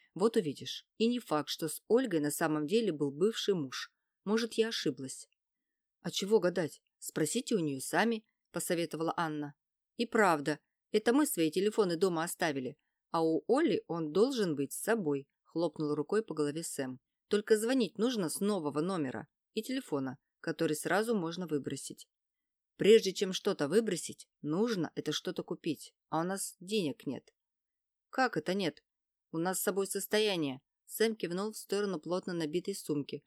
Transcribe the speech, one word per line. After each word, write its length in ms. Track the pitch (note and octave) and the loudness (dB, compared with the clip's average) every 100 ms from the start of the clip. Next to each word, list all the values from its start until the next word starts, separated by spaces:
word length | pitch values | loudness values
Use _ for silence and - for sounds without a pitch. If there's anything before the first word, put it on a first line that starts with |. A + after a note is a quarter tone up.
| _ | _
Вот 220 | E3 A3 | 2 2
увидишь. 500 | A3+ D#3+ - B2+ - - - | 2 -2 -6 -10 -12 -10 0
И 100 | A3+ | 0
не 120 | A#3+ | 0
факт, 280 | - D3+ C#3 | -2 -2 -2
что 220 | - D#3+ | -4 -6
с 120 | - - | -6 2
Ольгой 320 | A#3 B3+ E3 | 2 4 0
на 120 | D3 | 0
самом 360 | - E3 D#3 D3 | 0 0 0 2
деле 240 | A3 G#3+ | 2 2
был 200 | D3+ C#3+ | 0 -2
бывший 420 | C#3+ G3+ - - | 2 0 2 0
муж. 400 | F#3 C3+ - - _ _ _ | 0 0 -6 -12 _ _ _
Может, 300 | F#3+ A3+ A3+ | -2 0 0
я 140 | - A3 | 0 0
ошиблась». 600 | - D#3 C3 C3 - - _ _ _ _ _ _ _ | 0 -4 -4 -10 -12 -18 _ _ _ _ _ _ _
«А 100 | F3 | -6
чего 280 | - G3 A3 | -4 2 4
гадать? 420 | F3 F3+ E3 - _ - | 4 2 -2 -6 _ -16
Спросите 560 | - F#3 D#3 A#3+ - | -6 -2 0 0 0
у 40 | G#3+ | 0
неё 200 | D3+ C3+ | 0 -2
сами», 440 | - E3 A3 A3 _ _ _ | -2 2 2 0 _ _ _
посоветовала 640 | E3+ - E3+ E3 D#3 E3 - | -6 -2 -2 -2 -2 -2 -2
Анна. 380 | D#3+ D3+ D3 - _ _ _ - | -4 -4 -8 -12 _ _ _ -6
«И 80 | |
правда, 540 | A3+ A3+ G3 D#3 C#3+ D3 _ _ _ | 0 4 4 4 0 -6 _ _ _
это 220 | G#3+ A#3+ | 0 4
мы 120 | C4 | 4
свои 260 | C#4+ - D#3+ | 2 2 2
телефоны 440 | F#3 G#3 G#3+ F#3+ | 2 0 2 2
дома 280 | E3 F#3+ E3 | 2 0 0
оставили, 540 | E3+ - E3+ C#3 B2+ - _ _ - | -4 -2 -2 -2 -6 -10 _ _ -4
а 120 | E3 | 0
у 200 | E3 D#3+ - | 2 2 4
Оли 360 | C4 D#4+ F3 - | 4 4 2 -2
он 240 | E3+ D3+ | -4 0
должен 440 | E3 B3+ B3+ F#3 | 4 4 4 0
быть 180 | C#3 C#3 | 0 -4
с 80 | - | -4
собой», 460 | - A3+ D3+ C#3+ C#3 _ | -2 0 0 -2 -4 _
хлопнул 520 | _ E3 E3+ - D3+ | _ -2 -2 -2 -2
рукой 280 | D3+ - G#3 | -2 0 -2
по 100 | A3+ | -2
голове 300 | D#3 D3 D#3 | -2 -2 -2
Сэм. 360 | E3+ - C3 B2+ _ _ - | -8 -6 -6 -8 _ _ -2
«Только 300 | G#3 - G#3+ | 0 4 4
звонить 400 | A3+ C4+ G3 - | 4 2 2 0
нужно 320 | A#3+ A#3 D#3+ | 0 0 -2
с 100 | - | 0
нового 420 | G3 G3+ D3 C#3 | 0 0 0 0
номера 460 | F3 F#3 C3+ A2 - _ _ | -2 -2 -2 -6 -10 _ _
и 80 | A3 | -8
телефона, 560 | A3 C4 - C#3 C3+ B2+ _ _ | -4 -6 -4 -4 -4 -8 _ _
который 360 | - D3+ E3 | -8 -2 0
сразу 400 | D3+ D#3 F#3 A3+ | 0 0 0 2
можно 320 | G#3+ E3 E3+ F3 | 0 -2 -4 -2
выбросить». 600 | D3 C#3+ C#3 - - - _ _ _ _ _ _ - | -2 -4 -8 -10 -16 -20 _ _ _ _ _ _ 2
«Прежде 360 | F#3+ A3 F#3 | 8 8 6
чем 180 | - F#3+ | -2 -4
что-то 360 | F#3 G#3 F#3 C#3+ | -2 -2 0 2
выбросить, 600 | G3 A3 F3 - - - - | 2 0 -4 -8 -14 -18 -10
нужно 500 | D3 D#3+ A#3+ G3 D3 | -4 0 0 0 -4
это 160 | - D3 | -4 -4
что-то 320 | D3+ - F3 | -4 -4 -8
купить, 500 | - E3 E3 C#3 - _ - | -6 -6 -6 -6 -10 _ -6
а 120 | D#3 | -4
у 20 | |
нас 320 | F3 F#3+ - - | -2 -4 -8 -10
денег 460 | F3+ A3 D3+ - | -4 -2 0 -4
нет». 280 | - A#2+ _ _ _ _ _ _ _ _ _ | -8 -8 _ _ _ _ _ _ _ _ _
«Как 280 | - C4 A#3+ | 0 0 0
это 160 | - | -2
нет? 300 | G3 F3 - _ _ _ _ - | -2 -2 -4 _ _ _ _ -8
У 60 | D#3+ | -4
нас 220 | F3+ F3+ | -2 -2
с 40 | |
собой 240 | - G3 F#3+ | -2 -2 -2
состояние». 720 | G3 - G#3+ G#3+ F3+ C#3+ C3 _ _ - | -4 0 2 2 2 -2 -4 _ _ -10
Сэм 220 | - A3+ | 0 0
кивнул 380 | A3 E3+ F3 G#3+ | 0 -4 -2 -4
в 40 | G#3+ | -6
сторону 440 | - G3 G#3 E3 | -4 -2 -2 -4
плотно 320 | D#3 F3+ F#3+ | -2 -4 -2
набитой 420 | E3+ D3+ F3 F#3 | -4 -2 -2 -4
сумки, 480 | G3 - D3 C3+ C#3+ | -6 -2 -2 -2 -10